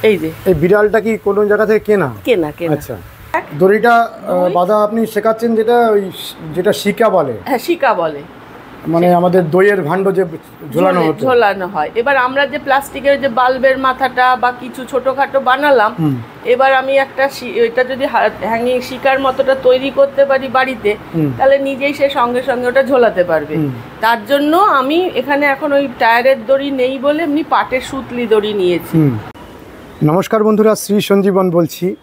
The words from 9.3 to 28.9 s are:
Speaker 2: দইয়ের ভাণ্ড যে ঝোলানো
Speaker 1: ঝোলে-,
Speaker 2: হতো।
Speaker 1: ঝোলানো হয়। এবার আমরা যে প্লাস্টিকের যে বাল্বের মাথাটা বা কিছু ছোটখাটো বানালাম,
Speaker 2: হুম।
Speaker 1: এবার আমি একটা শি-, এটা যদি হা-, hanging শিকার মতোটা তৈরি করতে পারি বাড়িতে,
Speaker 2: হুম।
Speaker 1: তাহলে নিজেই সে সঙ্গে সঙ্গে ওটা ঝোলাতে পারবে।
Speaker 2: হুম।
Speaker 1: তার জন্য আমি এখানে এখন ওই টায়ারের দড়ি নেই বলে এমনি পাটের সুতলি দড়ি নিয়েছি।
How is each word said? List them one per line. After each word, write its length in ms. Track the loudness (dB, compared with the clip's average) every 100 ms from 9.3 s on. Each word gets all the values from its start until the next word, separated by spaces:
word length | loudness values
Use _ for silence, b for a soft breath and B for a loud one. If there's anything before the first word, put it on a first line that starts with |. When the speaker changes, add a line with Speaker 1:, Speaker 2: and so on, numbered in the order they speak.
| 2 2
Speaker 2:
দইয়ের 320 | 2 2 2
ভাণ্ড 300 | -2 -2 0
যে 140 | 0 -2 -6 -16 -20 -6
ঝোলানো 280 | 0 2 2
Speaker 1:
ঝোলে-, 60 | 0
Speaker 2:
হতো। 180 | 0 0
Speaker 1:
ঝোলানো 420 | 2 2 0 -6
হয়। 240 | -4 -4 -2
এবার 220 | 0 0
আমরা 300 | 0 -2 -2
যে 120 | -4
প্লাস্টিকের 640 | -2 -2 -2 -4 0 0
যে 80 | 0
বাল্বের 480 | 0 0 2 0 2
মাথাটা 580 | -2 -2 -4 2 2 2
বা 160 | -2
কিছু 340 | -4 -12 -14 -6
ছোটখাটো 540 | -4 -2 -2 -2 0
বানালাম, 560 | 0 2 4 4 2 0
Speaker 2:
হুম। 220 | -2 -2 -8 -12 -2
Speaker 1:
এবার 280 | 2 4
আমি 240 | 2 2 0
একটা 320 | 0 -2 -4
শি-, 300 | -2 -8 -2
এটা 240 | 0 0
যদি 220 | -2 -2 -2
হা-, 240 | 0 0 -2
hanging 400 | -4 -2 -2 -2
শিকার 380 | -4 -4 0 0
মতোটা 360 | 0 -2 0 0
তৈরি 360 | 2 2 0 0
করতে 300 | 0 2 2
পারি 220 | 2 0
বাড়িতে, 480 | -2 -2 -2 -4 -4 -6 -2
Speaker 2:
হুম। 180 | -2 0
Speaker 1:
তাহলে 200 | 2 2
নিজেই 360 | 0 -2 -4
সে 160 | 0 -2
সঙ্গে 320 | 0 0 -2
সঙ্গে 260 | -2 -2 0
ওটা 160 | 0
ঝোলাতে 400 | 2 2 2 2
পারবে। 320 | 0 0 0 -2
Speaker 2:
হুম। 160 | -2 -4 -14 -4
Speaker 1:
তার 240 | -2 -2 0
জন্য 320 | 0 2 2
আমি 540 | 4 2 2 0 0 -4
এখানে 300 | -2 0 0
এখন 260 | 0 0
ওই 140 | 0 0 0
টায়ারের 460 | 2 4 2 0 2
দড়ি 260 | 0 0
নেই 280 | -2 -2 0
বলে 240 | -2 0
এমনি 200 | -2 -2
পাটের 380 | 0 0 0 -4
সুতলি 460 | -6 -10 -8 -6 0
দড়ি 260 | 0 0
নিয়েছি। 440 | -2 0 -2 0